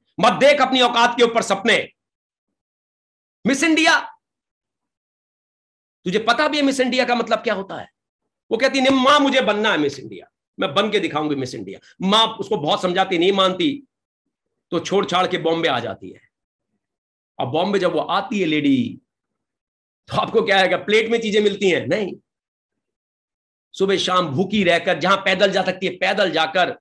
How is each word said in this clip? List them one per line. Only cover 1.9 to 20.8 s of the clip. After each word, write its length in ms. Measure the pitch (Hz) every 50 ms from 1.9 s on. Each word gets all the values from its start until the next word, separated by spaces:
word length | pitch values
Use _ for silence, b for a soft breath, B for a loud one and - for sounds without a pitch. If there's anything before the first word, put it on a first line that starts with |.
| _ _ _ _ _ _ _ _ _ _ _ _ _ _ _ _ _ _ _ _ _ _ _ _ _ _ _ _ _ _ - 226
मिस 160 | 277 277 311
इंडिया, 360 | 330 311 320 320 330 320 277 - - - _ _ _ _ _ _ _ _ _ _ _ _ _ _ _ _ _ _ _ _ _ _ _ _ _ _ _ _ _ _ _ _ _ _ _ _ _ -
तुझे 140 | 180 180 214
पता 280 | 220 226 240 269 302 302
भी 100 | 294 294
है 60 | 277
मिस 160 | 277 262 262
इंडिया 260 | 254 254 247 254 247
का 100 | 233 240
मतलब 240 | 233 226 226 226 214
क्या 140 | - 233 208
होता 280 | 190 196 190 170 135
है?" 100 | 90 - _ _ _ _ _ _ _ _ _ _ _ -
वो 60 | 226 208
कहती, 240 | 262 262 262 269
"नहीं 220 | 254 262 269 262 247
मां, 160 | 269 294 294
मुझे 220 | 285 269 240 262
बनना 300 | 226 202 202 208 214 220
है 60 | 190 156
मिस 220 | 147 135 - 127
इंडिया, 320 | - - 101 85 - - _ _ _ _ _ -
मैं 140 | 190 175 135
बन 180 | 190 214 214
के 80 | 208 202
दिखाऊंगी 360 | 165 160 - 151 156 151 143
मिस 200 | 139 135 131 131
इंडिया।" 240 | - 95 95 98 - b b b b
मां 280 | 180 185 208 220 226 -
उसको 280 | - 190 214 - 220 175
बहुत 240 | 143 156 196 202
समझाती, 360 | - 180 175 185 190 185 190 165
नहीं 140 | 175 196
मानती, 560 | 202 196 190 185 185 180 175 147 135 - - _ _ _ _ _ _ _ _ _ _ _ _ _ _ _ _ _
तो 80 | 175 165
छोड़ 260 | - - 180 202 196
छाड़ 220 | 196 180 180 185 175
के 100 | 180 165
बॉम्बे 300 | 156 165 165 165 165 156
आ 120 | 135 120
जाती 300 | 113 - 95 - 98 92
है। 180 | - - _ _ _ _ _ _ _ _ _ _ _ _ _ _ _ _ _ _ _ _ _ _ _ -
अब 80 | 135 123
बॉम्बे 320 | 131 156 180 202 196 196
जब 140 | 180 170 165
वो 60 | 151
आती 400 | - - 170 196 202 - 226 202
है 60 | 180
लेडी, 560 | 160 151 151 147 143 135 123 117 - - - _ _ _ _ _ _ _ _ _ _ _ _ _ _ _ _ _ _ _ _ _ -
तो 100 | 127 -
आपको 240 | - - 190 226
क्या 180 | - 196 196 190
है, 260 | 190 175 175 -